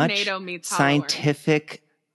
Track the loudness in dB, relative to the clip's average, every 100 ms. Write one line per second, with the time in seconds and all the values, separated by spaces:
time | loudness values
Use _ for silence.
0 | 2 0 -4 -4 -8 -12 -4 2 4 4
1 | 0 -2 -2 0 0 0 0 -14 _ _
2 | _